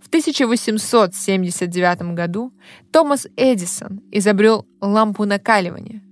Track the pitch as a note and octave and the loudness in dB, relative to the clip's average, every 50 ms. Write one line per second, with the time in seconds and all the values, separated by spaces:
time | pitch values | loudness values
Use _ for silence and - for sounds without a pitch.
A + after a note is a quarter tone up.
0 | - - - E4 D4+ - C#4+ - C4+ A3+ A3+ A#3 - - G#3+ A3 - - - A#3 | -16 0 -2 0 0 0 0 0 0 2 0 0 0 -2 -2 -2 -2 0 2 4
1 | G#3+ F3+ - - - - G3 F#3+ F#3 F3+ F3 - F3+ F3 F3 F3+ F3+ F3+ F3 F3 | 2 2 0 -6 -4 -2 0 0 0 -2 -4 -4 -6 -4 -2 0 0 0 0 0
2 | F3 F3 E3+ E3+ E3+ E3+ F3 G3+ A#3+ B3+ _ _ _ - - - _ _ - D#4+ | -4 -8 -6 -4 -6 -4 -4 -6 -8 -8 _ _ _ -20 -20 -20 _ _ 4 4
3 | D#4+ D4 C#4+ C4+ - - _ - B3 C4 B3+ G3+ F3+ F3 - - - - F#3+ G3 | 4 4 2 -2 -4 -8 _ 0 2 2 2 2 -2 -6 -8 -10 -10 -12 -14 -14
4 | - _ - G#3 F#3+ G3+ G#3 F#3+ G#3 A3 A3+ G#3+ - _ _ _ - G3+ G3+ G#3+ | -16 _ -4 0 2 2 2 4 4 4 4 2 -2 _ _ _ -4 0 2 2
5 | A3 G#3+ G3+ G3 G#3 G3+ G3+ G3 G3 - A3+ G#3 F#3 F3 - - - - A3 G#3+ | 2 2 0 -4 -2 -2 -2 -4 0 2 2 2 2 -2 -6 -10 -16 -16 -16 -18
6 | - _ | -20 _